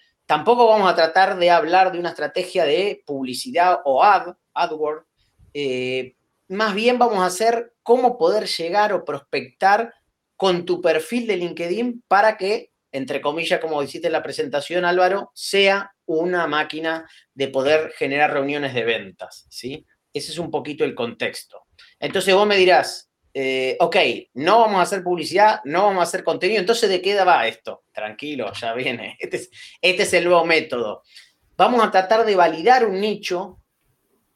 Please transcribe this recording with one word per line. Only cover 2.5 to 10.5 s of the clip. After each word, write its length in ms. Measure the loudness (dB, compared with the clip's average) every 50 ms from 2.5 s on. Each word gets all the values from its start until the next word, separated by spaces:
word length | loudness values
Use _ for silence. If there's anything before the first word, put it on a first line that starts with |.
| -2 0 2
de 400 | 2 2 0 0 -2 -4 -8 _
publicidad 760 | -10 -8 -6 -6 -8 -8 -8 -10 -4 0 2 2 2 2 2 0
o 200 | 0 2 4 6
ad, 320 | 6 6 4 2 -4 -12 _ _ _ -6
AdWords, 540 | -4 -4 -4 -4 -4 -4 -6 -6 -8 -12 _ _ _ _ _ _ _ _ _ -10
eh, 640 | -8 -6 -4 -4 -4 -4 -4 -6 -6 -8 -10 -14 _ _ _ _ _ _
más 280 | -10 -4 -2 -2 -2 -2
bien 220 | 0 0 0 2
vamos 220 | 2 2 2 2 2
a 60 | 0
hacer 480 | 0 0 0 0 0 0 0 -4 -8 _ _ _
cómo 340 | 2 2 4 2 0 0
poder 280 | 0 0 2 2 0 -2
llegar 480 | -4 -6 -6 -4 -2 0 0 2 2 0
o 100 | -2 -4
prospectar 920 | -6 -10 -10 -8 _ -6 -6 -6 -8 _ 0 2 4 4 4 2 -4 -10 _ _ _ _ _ _ _ _
con 260 | -2 0 0